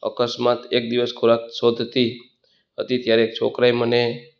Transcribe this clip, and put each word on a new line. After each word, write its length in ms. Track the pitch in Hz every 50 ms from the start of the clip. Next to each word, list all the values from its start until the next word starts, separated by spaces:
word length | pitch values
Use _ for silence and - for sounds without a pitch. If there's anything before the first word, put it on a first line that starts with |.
| -
અકસ્માત, 560 | 107 - - 123 120 117 - 123 123 123 120 - - -
એક 100 | 123 117 113
દિવસ 220 | 117 120 120 120 123
ખોરાક 300 | - - 113 117 117 117 - - -
શોધતી 500 | - 120 117 120 123 117 - 135 123 113 - - - _ _ _ _ _ _ _ _ _ _ -
હતી 200 | - - 127 123
ત્યારે 260 | 123 117 113 113 117
એક 100 | 110 113 -
છોકરાએ 300 | 120 117 - - 123 123
મને 320 | 120 120 120 117 120 120 120 117 117 117 - - _ _